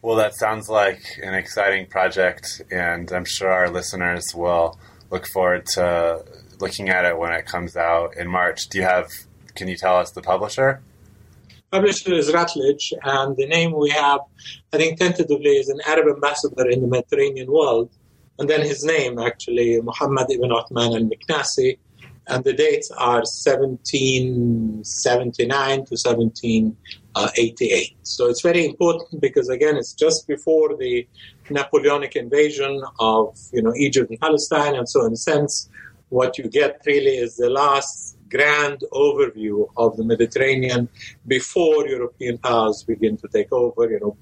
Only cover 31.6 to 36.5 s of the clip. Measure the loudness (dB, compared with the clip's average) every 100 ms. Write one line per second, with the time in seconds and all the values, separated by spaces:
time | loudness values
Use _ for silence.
31.6 | 2 4 4 2 -2 -6 0 2 2 2
32.6 | -4 -4 -8 -2 2 4 2 -2 -6 0
33.6 | 0 2 2 2 0 -2 0 0 2 0
34.6 | 0 0 0 2 2 0 0 0 0 -4
35.6 | -8 -20 -20 _ _ 0 0 -2 -2